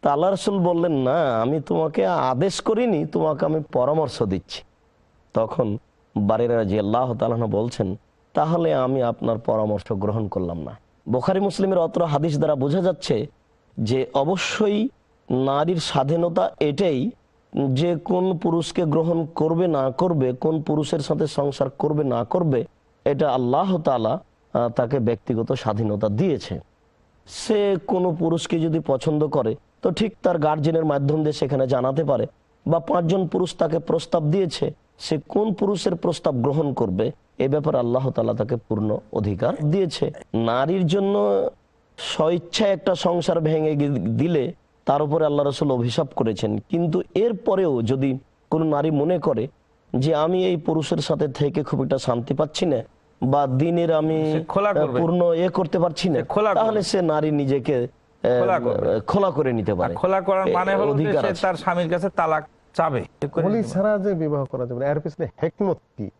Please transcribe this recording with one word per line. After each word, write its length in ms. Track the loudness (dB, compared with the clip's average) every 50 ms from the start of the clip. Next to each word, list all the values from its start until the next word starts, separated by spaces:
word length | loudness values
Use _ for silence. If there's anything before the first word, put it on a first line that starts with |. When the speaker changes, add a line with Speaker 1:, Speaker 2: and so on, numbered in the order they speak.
| 0
Speaker 1:
তো 80 | 0
আল্লাহ 200 | 2 2 2 2
রাসূল 280 | 0 0 -2 -2 0 2
বললেন, 340 | 2 2 2 2 0 0 0
"না, 500 | 0 2 2 2 2 2 2 2 0 0
আমি 180 | 0 0 -2
তোমাকে 460 | -2 -2 -2 0 0 0 0 0 0
আদেশ 540 | 0 2 0 0 0 0 2 0 0 -2 -2
করিনি, 460 | -2 -2 0 0 2 2 0 0 -2
তোমাকে 380 | -2 -2 -2 0 0 0 0 0
আমি 180 | 0 0 -2 -4 -2 0
পরামর্শ 500 | 0 2 2 2 0 0 -2 -2 -2 -2
দিচ্ছি।" 400 | 0 0 -4 -4 -8 -16 -16 -16 -18 _ _ _ _ _ _ _ _ _ _ _ _ _
তখন 440 | -2 -2 -2 0 -2 -2 -2 -2 -6 _ _ _ _ _ _ _
বারিরা 400 | -2 2 2 2 2 2 2 2
রাদিয়াল্লাহু 580 | 2 2 2 0 0 0 0 0 0 0 0 0
তাআলা 200 | -2 0 0 0
আনহু 140 | 0 -2 0
বলছেন, 480 | 0 0 -2 -2 -2 -4 -4 -4 -4 -8 _ _ _ _ _ _ _
"তাহলে 420 | -2 0 0 0 0 2 2 2
আমি 280 | 2 0 0 0 0 0
আপনার 360 | -2 -2 -2 -2 -2 -2 -2
পরামর্শ 540 | -2 -2 0 0 0 0 -2 -4 -4 -4 -6
গ্রহণ 360 | -4 -2 -2 -2 -2 -4 -4
করলাম 340 | -4 -4 -4 -4 -6 -8 -8
না।" 160 | -10 -12 -16 _ _ _ _ _ -2
বুখারী 320 | -2 0 0 0 0 2
মুসলিমের 380 | 0 -2 -2 -2 0 0 2 2
অত্র 260 | 0 0 0 -2 -2
হাদিস 340 | 2 0 0 0 0 0 0
দ্বারা 160 | 2 0 2
বোঝা 260 | 0 0 0 0 2
যাচ্ছে 460 | 2 0 -2 -2 -2 -2 -2 -2 -2 -6 -10 _ _ _ _ _ _ _ _ -6
যে 280 | -2 0 0 0 0 0 0
অবশ্যই 760 | 0 0 0 0 -2 -2 -4 -2 0 0 2 2 0 -2 -4 -6 _ _ _ _ _ _ -2
নারীর 460 | 0 0 2 2 2 0 0 0 0
স্বাধীনতা 760 | -2 -4 -2 0 0 0 2 2 0 0 0 0 0 0 0 0 -2
এটাই 500 | -2 -2 0 0 0 0 0 0 -2 -4 -4 _ _ _ _ _ _ _ -4 -2 0 0
যে 280 | 0 0 2 0 0
কোন 420 | -2 -2 -2 0 0 2 0 -2 0
পুরুষকে 460 | 0 0 0 0 -2 -2 -2 -2 0
গ্রহণ 420 | 0 2 0 2 2 0 0 -2
করবে 420 | -4 -2 0 0 2 2 2 2 2
না 220 | 2 2 0 -2
করবে, 420 | 0 0 0 0 2 2 0 0 -2
কোন 300 | 0 -2 0 0 0 0
পুরুষের 360 | 0 0 0 0 0 -2 -4
সাথে 280 | -2 -2 -2 -2 -2
সংসার 440 | -2 0 -2 -2 -2 0 -2 -2 -4
করবে 340 | -2 -4 -2 0 0 0 0
না 200 | 0 0 -2 -2
করবে, 400 | 0 0 0 2 2 2 0 0 -2 _ _ _ _ _ _ _
এটা 300 | -2 0 2 0 0 2
আল্লাহ 440 | 0 0 2 2 2 2 2 0 0
তাআলা, 420 | 2 2 0 2 2 0 -2 -2 -6 _ _ _ _ _ _
আহ, 160 | 0 0 0
তাকে 320 | 0 0 0 0 0 0
ব্যক্তিগত 520 | 2 0 0 -2 _ -4 -2 -2 0 -2 -2
স্বাধীনতা 560 | -4 -2 -4 -2 0 0 -2 0 0 0 -2
দিয়েছে। 520 | 0 0 0 0 0 -2 -4 -8 -10 -10 -10 _ _ _ _ _ _ _ _ _ _ _ _
সে 500 | -20 -16 -14 -4 -2 0 2 2 2 0 -2 -2
কোনো 260 | -2 -2 0 0 0 -2
পুরুষকে 480 | 0 0 0 0 -2 -2 -2 -2 0
যদি 200 | 0 0 0 -2
পছন্দ 460 | 0 0 -2 0 0 0 0 2 0
করে, 300 | 0 0 0 0 0 -2 -4 _ _ _ _ -2
তো 80 | -2
ঠিক 240 | 0 0 -2 -2 -2 -2 0
তার 160 | 0 2 2
গার্জেনের 460 | 2 2 2 2 0 0 2 2 2
মাধ্যম 360 | 2 0 2 2 2 2 2
দিয়ে 120 | 0 0 0
সেখানে 340 | -2 -2 -2 0 0 0
জানাতে 380 | 2 2 0 0 0 0 0 0
পারে, 220 | 0 0 0 0 -4 -6 _ _ _ _ _ _
বা 140 | 0 0 0
পাঁচজন 460 | 0 0 0 0 2 2 2 0 0
পুরুষ 300 | 0 0 -2 -2 -2 0
তাকে 220 | -2 0 0 0 -2
প্রস্তাব 440 | 0 0 0 -2 0 0 -2 0 2
দিয়েছে, 520 | 2 2 2 2 0 -2 -2 -4 -4 -4 _ _ _ _ _
সে 200 | -4 -2 -2 -2 -2 -2
কোন 260 | 0 0 0 0 0
পুরুষের 400 | 0 0 0 0 0 0 -2 -2
প্রস্তাব 400 | 0 -2 -2 -2 0 0 0 0
গ্রহণ 380 | 2 0 2 2 2 0 0 0
করবে, 400 | 0 -2 0 0 0 0 -2 -2 _ _ _ _ -2
এ 100 | 0 2
ব্যাপারে 300 | 2 0 0 0 0 0
আল্লাহ 320 | 0 2 0 0 0 0
তাআলা 240 | -2 0 0 0 0
তাকে 220 | -2 -2 -2 -2
পূর্ণ 420 | -6 -2 _ -2 0 0 0 -2 -2 -4 -6 -4
অধিকার 580 | -2 -2 -2 -2 0 0 -2 -2 0 0 0
দিয়েছে। 420 | 2 2 0 -2 -2 -4 -4 -4 -4 -10 -18 _ -2
নারীর 520 | 0 0 2 2 0 0 0 0 0 0
জন্য 320 | 2 2 2 2 2 2 2 2 2 2 0 0 -2 -4 _ _ _ _ _ _ _ _ -14
স্বইচ্ছায় 720 | -10 -10 -2 0 0 2 2 0 -2 -4 -2 0 2 2
একটা 240 | 2 0 0 0 0
সংসার 460 | 2 2 0 0 2 0 0 0 2
ভেঙে 360 | 2 2 2 2 2 2 2
গি-, 400 | 2 0 0 0 0 0 -2 0
দিলে 360 | 0 0 2 2 0 0 -2 -6 _ _ _ _ _ _
তার 180 | 0 2 2 2
উপরে 240 | 0 0 2 2
আল্লাহ 200 | 2 2 2 0
রাসূল 240 | 0 0 0 0 0
অভিশাপ 380 | 2 2 0 0 0 0 -2 -2 -2
করেছেন, 420 | -2 0 0 0 0 -2 -2 -2 -4
কিন্তু 440 | -4 _ -2 0 0 0 0 -2 -2 -2 -2
এরপরেও 680 | 0 0 0 0 -2 -2 0 0 2 2 2 2 0 0
যদি 360 | 0 0 0 0 -2 -2 -4 -8 _ _ _ _ _
কোনো 140 | -2 0 2
নারী 260 | 2 2 2 0 0
মনে 280 | 0 2 2 2 0 0
করে 300 | 0 0 0 0 -2 -6 -8 _ _ _ _ _ _ _ -2
যে, 180 | 0 0 2 2
"আমি 320 | 2 2 2 2 0 2
এই 100 | 0 0
পুরুষের 420 | 0 0 0 0 0 0 0 -2 -2
সাথে 300 | 0 -2 0 0 0 -2
থেকে 360 | 0 0 -2 0 0 -2 -4
খুব 180 | -2 -2 -2 0
একটা 160 | 0 -2 -2
শান্তি 360 | 0 0 -2 -2 0 -4 0
পাচ্ছি 320 | -2 -2 -2 -2 -2 0
না, 160 | 0 0 0 -2 -6 _ _ _ _ _ _ -2
বা 240 | 0 2 2 2
দিনের 460 | 2 2 2 2 2 2 2 2 2 2
আমি, 400 | 2 2 2 0 0 0 0 0
Speaker 2:
সে 120 | -2 -4
খোলা 240 | -2 -2 0 2 2
Speaker 1:
আহ, 180 | 2 2 0
Speaker 2:
করবে। 140 | 0 0 0
Speaker 1:
পূর্ণ 320 | 0 2 2 2 2 2 2
এ 160 | 2 0 0
করতে 300 | 0 0 -2 0 0 0
পারছি 300 | 0 0 -2 -2 -2 0
না", 60 | 0
Speaker 2:
সে 80 | 0 0
খোলা 320 | 0 0 0 2 2 2
করবে। 100 | 2 2
Speaker 1:
তাহলে 180 | 2 2 0 -2
সে 200 | 0 0 0 2
নারী 280 | 2 2 2 2 0
নিজেকে 580 | 0 0 0 0 0 0 0 0 0 0 0 -4 -6 _ _ _ _ _ 0
Speaker 2:
খোলা 320 | 2 2 2 2 2 2
Speaker 1:
আহ, 80 | 0 0
Speaker 2:
করবে। 380 | 0 -2 0 0 0 0 0
Speaker 1:
খোলা 300 | -2 0 0 2 2 2
করে 220 | 0 0 0 0 0
নিতে 200 | 0 0 0 0
Speaker 2:
আর 60 | 0
Speaker 1:
পারে। 160 | 0 -2 -2
Speaker 2:
খোলা 260 | -2 0 0 0 2
করার 280 | 0 0 0 0 2 0
Speaker 1:
এ, 60 | 0
Speaker 2:
মানে 200 | 0 0 0 0
হলো 120 | 0 0
যে 40 | 0
Speaker 1:
অধিকার 220 | 0 0 0 0 0
Speaker 2:
সে 60 | 0
Speaker 1:
আছে। 240 | 0 0 -2 0 0
Speaker 2:
তার 120 | -2 -2
স্বামীর 360 | 0 -2 -2 -2 0 0 0
কাছে 200 | -2 -2 -2 -4
তালাক 380 | -2 0 0 0 0 -2 -2 -6 _ _ _ _ _
চাবে। 300 | 0 0 0 0 -2 -4 -6 _ _
ঠিক 100 | -8 -4
করে 160 | -2 0 0
Speaker 3:
ওলি 100 | 0 0
Speaker 2:
নিতে 120 | 0 -2 -2
পারে। 40 | -2
Speaker 3:
ছাড়া 260 | 0 0 2 0 0
যে 160 | 0 -2 -2
বিবাহ 300 | 0 -2 -2 -2 -2 -4
করা 220 | -4 -4 -6 -6
যাবে 140 | -4 -4 -4
না, 60 | -2
এর 140 | 0 -2 -2
পিছনে 260 | -2 -6 -6 -6 -6 -6 -4 -4 -4
হিকমত 360 | -4 -2 _ -2 -2 -2 -2 _ _ _
কি 140 | -10 -10 -10 -10